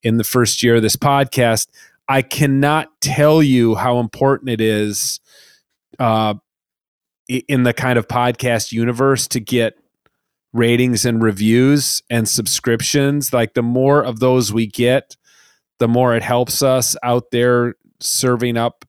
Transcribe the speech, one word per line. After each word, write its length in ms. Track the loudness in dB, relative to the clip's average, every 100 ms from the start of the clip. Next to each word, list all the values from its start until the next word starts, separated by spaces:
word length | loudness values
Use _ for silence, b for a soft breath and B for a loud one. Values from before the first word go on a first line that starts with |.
in 140 | 0 0
the 60 |
first 380 | 0 0 0 0
year 140 | 2 2
of 80 |
this 120 | 2 0
podcast. 720 | 0 2 0 0 0 0 -4 b b b -2
I 140 | -2
cannot 680 | 0 -2 0 2 2 0 -4 _
tell 400 | -6 2 4 4
you 320 | 4 4 2
how 240 | 2 0 -2
important 540 | -4 -2 0 0 -4
it 100 | -2
is, 580 | 0 0 -2 -4 -8 -10 b b b b b b _ -4
uh, 380 | 0 2 0 -4 _ _ _ _ _ _ _ _ _
i-, 120 | -10 -2
in 160 | 0
the 100 | 0
kind 240 | 0 -2 -2
of 100 | -2
podcast 640 | -2 -2 -2 -2 -2 -4
universe 560 | -4 -4 0 0 0 -2
to 100 | -6
get 340 | -4 -2 -2 -4 _ _ _ _ _ _ _
ratings 520 | 0 2 2 2 0 0
and 180 | 0
reviews 800 | 0 0 2 4 4 2 0 -6 _
and 200 | -4 -2
subscriptions. 1040 | -4 -4 -4 -2 -2 0 0 0 -2 -2
Like, 220 | -2 -2 -2
the 80 |
more 400 | -2 0 2 2
of 160 | 0 -2
those 340 | 2 2 0
we 140 | -2 -4
get, 500 | -2 0 0 -2 -20 b b b b b _
the 80 | 0
more 280 | 2 2 0
it 80 |
helps 380 | 0 -2 -2 -2
us 340 | 0 0 -2 -6
out 280 | -2 -2 -2
there 440 | 0 2 2 -2 -6 _ _
serving 560 | -8 -2 -2 0 -2 -2
up, 300 | -4 -6